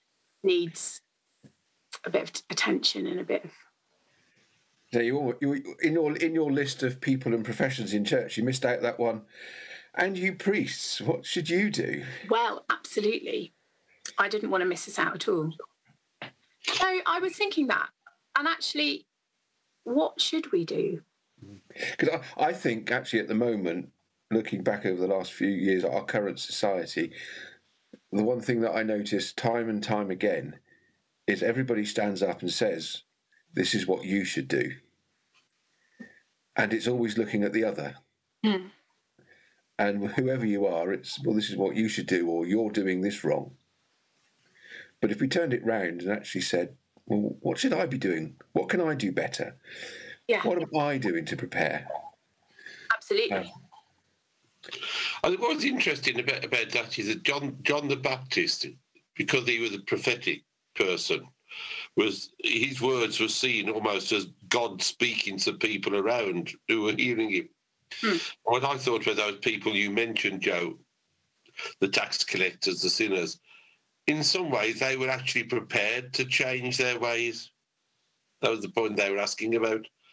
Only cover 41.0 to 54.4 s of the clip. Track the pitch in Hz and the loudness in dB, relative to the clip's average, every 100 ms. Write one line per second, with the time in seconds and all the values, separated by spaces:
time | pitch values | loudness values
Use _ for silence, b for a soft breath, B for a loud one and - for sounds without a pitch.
41 | - - 131 107 104 - 95 107 110 95 | -6 -4 0 0 0 0 0 2 0 0
42 | 82 92 85 82 87 107 110 104 95 92 | 0 2 2 0 2 2 2 0 0 2
43 | 101 - 76 73 - - _ _ _ _ | 0 0 0 0 -2 -12 _ _ _ _
44 | _ _ _ _ _ B B B B B | _ _ _ _ _ B B B B B
45 | 107 104 135 143 160 120 113 110 87 87 | -2 0 0 2 2 0 2 0 0 -2
46 | 90 104 - 95 92 87 87 - _ _ | -2 -2 -4 -6 0 0 0 -6 _ _
47 | - 104 104 - 175 - 269 170 165 131 | -2 0 0 -2 -2 0 2 2 0 0
48 | - 160 160 - - 170 180 180 160 151 | 0 0 -4 -10 -4 -2 2 2 2 0
49 | 98 - 82 - - - B B B B | 0 0 -2 -4 -6 -8 B B B B
50 | B B - 214 202 175 156 156 147 139 | B B 0 2 2 0 0 0 2 2
51 | 107 82 78 - - - 76 76 - - | 0 -2 -2 -6 -4 0 0 0 -6 -10
52 | - - _ _ _ B B B B - | -12 -20 _ _ _ B B B B -2
53 | - 208 233 98 90 - - - _ _ | 0 0 2 0 -4 -12 -20 -20 _ _
54 | _ _ _ _ | _ _ _ _